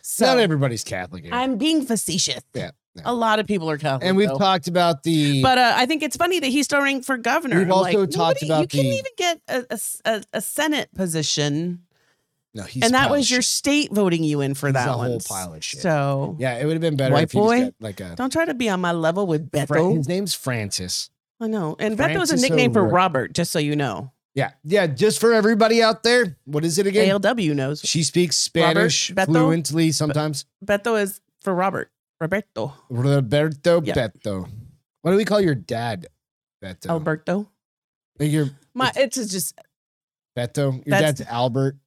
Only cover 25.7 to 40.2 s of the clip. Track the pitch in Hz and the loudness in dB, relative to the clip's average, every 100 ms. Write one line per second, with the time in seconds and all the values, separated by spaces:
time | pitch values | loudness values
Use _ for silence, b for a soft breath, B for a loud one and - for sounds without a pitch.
25.7 | 233 226 220 226 247 214 135 - 147 165 | 6 4 2 2 2 2 -6 -6 -2 0
26.7 | 165 196 202 190 196 190 247 165 143 135 | 0 2 4 4 4 0 0 0 0 -2
27.7 | 151 - 165 151 175 175 - - 165 165 | -4 -2 -2 0 2 2 0 -2 2 4
28.7 | 165 170 139 - 190 190 160 160 165 147 | 4 2 0 -2 -2 2 4 4 2 -2
29.7 | 160 160 139 156 151 151 143 - _ 196 | 0 2 2 0 0 -2 -6 -12 _ -2
30.7 | 202 233 220 196 - _ _ 196 180 190 | 0 2 0 -2 -6 _ _ -4 0 0
31.7 | - - _ _ _ 160 196 - 113 113 | -2 -10 _ _ _ -4 -2 -4 -8 -8
32.7 | - _ 120 135 139 120 143 160 143 175 | -10 _ 0 2 2 2 2 0 0 2
33.7 | 170 131 - 113 _ 107 95 87 107 - | 2 2 -2 -4 _ -6 -6 -8 -14 -20
34.7 | _ _ _ 165 196 214 208 185 135 - | _ _ _ 0 0 2 2 2 0 -4
35.7 | 113 117 101 82 _ _ _ _ _ 95 | -6 -4 -6 -10 _ _ _ _ _ -16
36.7 | 92 - 165 156 156 - 185 208 _ _ | -12 -6 -4 -2 -4 -4 -4 -4 _ _
37.7 | _ _ _ _ _ 147 156 139 - _ | _ _ _ _ _ 0 2 0 -4 _
38.7 | 247 254 - 269 262 202 185 - - - | -2 -2 2 0 -2 -6 -6 -6 -10 -20
39.7 | _ _ _ _ _ | _ _ _ _ _